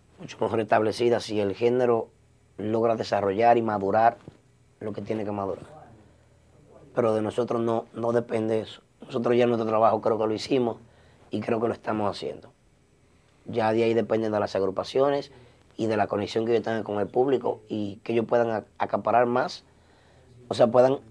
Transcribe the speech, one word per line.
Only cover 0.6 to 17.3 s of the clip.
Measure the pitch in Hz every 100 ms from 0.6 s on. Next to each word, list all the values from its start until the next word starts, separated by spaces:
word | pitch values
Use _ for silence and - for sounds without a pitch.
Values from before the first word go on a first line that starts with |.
establecida, | 104 113 110 107 120 113
si | 104 104
el | 101
género | 95 120 123 120 117 - _ _ _ _ -
logra | 107 113 117 113
desarrollar | 117 104 101 98 117 120
y |
madurar | 110 104 95 107 113 - - - _ _ _ _
lo | 107
que | 104
tiene | 104 110
que | 104
madurar. | 104 98 85 - - - - - _ _ _ _ _ _ - -
Pero | - 113
de | 110
nosotros | 107 123 117 117
no, | 117 113 117
no | - 117
depende | 117 117 113 110 110
eso. | 104 - _ _
Nosotros | - 127 123 120
ya | 120
nuestro | 117 110
trabajo | 110 110 107
creo | 117 110
que | 110
lo |
hicimos | 107 - 135 120 - - _ _ _ -
y | 107
creo | 107 113
que | 117
lo |
estamos | 104 - 107 101
haciendo. | 90 110 - - _ _ _ _ _ _ _ _ _ -
Ya | 113 110
de | 113
ahí | 113
dependen | 113 107 110 110
de | 107
las | 101 98
agrupaciones | 95 95 - 131 139 143 - - - _ _ -
y | 110
de | 107
la | 98
conexión | 101 98 113
que | 113
ellos | 117
tengan | 110 113
con | 104 104
el | 98
público | 120 135